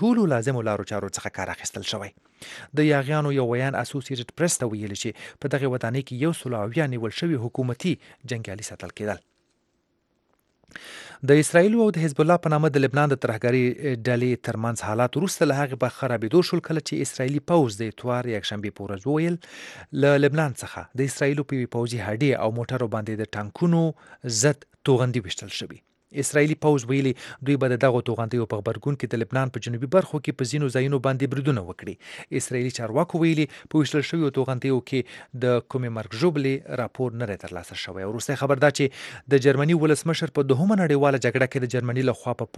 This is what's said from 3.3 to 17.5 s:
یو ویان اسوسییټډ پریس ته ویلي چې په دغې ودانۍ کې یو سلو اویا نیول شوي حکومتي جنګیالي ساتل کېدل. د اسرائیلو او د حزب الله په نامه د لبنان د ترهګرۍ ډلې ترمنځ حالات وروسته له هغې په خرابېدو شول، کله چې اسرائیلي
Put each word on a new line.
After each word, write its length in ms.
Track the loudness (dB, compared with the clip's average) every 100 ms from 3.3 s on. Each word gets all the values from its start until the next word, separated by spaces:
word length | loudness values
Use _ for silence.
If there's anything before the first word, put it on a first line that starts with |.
| 0
یو 80 | 0
ویان 280 | 0 -2 -2
اسوسییټډ 580 | -4 -6 -8 -8 -10 -2
پریس 120 | -2 0
ته 80 | -2
ویلي 240 | -4 -6 -6
چې 100 | -8 -8 -14 -10
په 120 | -2
دغې 180 | 0 0
ودانۍ 300 | -2 -2 -4
کې 100 | -4 -2 -2
یو 60 | -2
سلو 180 | -4 -4
اویا 260 | -2 -2 -2
نیول 240 | -2 -6 -4
شوي 220 | -2 -2
حکومتي 500 | -2 -2 -2 -2 -2 -4
جنګیالي 680 | -6 -18 -10 -8 -8 -10 -12
ساتل 260 | -12 -14 -8
کېدل. 200 | -6 -6 _ _ _ _ _ _ _ _ _ _ _ _ _ _ _ -20 -18 -18 -18 -4 6
د 100 | 6
اسرائیلو 400 | 6 6 6 6 4
او 40 | 2
د 80 | 0
حزب 160 | 2
الله 200 | 4 4 4
په 80 |
نامه 160 | 2 4 4
د 80 |
لبنان 300 | 2 4 2
د 60 | 2 -2
ترهګرۍ 720 | -2 2 2 2 0 -4 -4 -2
ډلې 340 | 0 2 0 -2
ترمنځ 360 | -4 -4 -4 -2
حالات 280 | 0 0 0
وروسته 300 | -2 0 0
له 80 | 2
هغې 220 | -2 -2
په 140 | -4 -2
خرابېدو 460 | -4 -2 2 2 4
شول، 100 | 0 -2
کله 160 | -4 -4
چې 200 | -4 -4
اسرائیلي 340 | -4 -2 -2 2